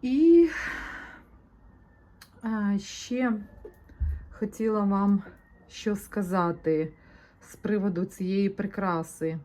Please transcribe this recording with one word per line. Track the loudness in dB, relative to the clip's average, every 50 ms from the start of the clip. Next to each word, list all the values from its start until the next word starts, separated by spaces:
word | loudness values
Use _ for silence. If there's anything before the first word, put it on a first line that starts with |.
І, | -2 0 2 6 8 10 10 10 8 6 4 -4 -8 -8 -8 -10 -10 -12 -14 -14 -16 -18 -20 -20 -20 -20 -20 -20 -20 -20 -20 -20 -20 -20 -20 -20 -20 -20 -20 _ -20 -20 -20 -20 -20 -20 -20 -10
а, | -6 -4 -2 0 0 0 0 0
ще | -2 -6 -14 -14 -8 -6 -2 0 0 0 0 -2 -6 -12 -20 -20 -20 -20 -20 -20 -20 -20 -6 -4 -2 -2 -2 -4 -8 -16
хотіла | -8 -6 -6 -6 -4 -2 0 0 2 2 2
вам | 2 2 2 4 4 2 2 0 -4 -20 -20 -20 _ -20 -20 -20 -20
що | -18 -6 -4 -4 -4
сказати | -4 -6 -8 -6 -6 -4 -2 0 0 0 0 -2 -2 0 0 0 0 0 -4 -6 -14 -20 -20 -20 -20 -20 -20 _ _
з | -20 -20 -20
приводу | -10 -4 -2 -2 0 0 -2 -2 -2 -4
цієї | -6 -6 -6 -4 -2 0 0 0 0
прикраси. | -2 -4 -8 -6 -6 -4 -2 -2 -2 -2 -4 -6 -8 -6 -4 -4 -4 -6 -10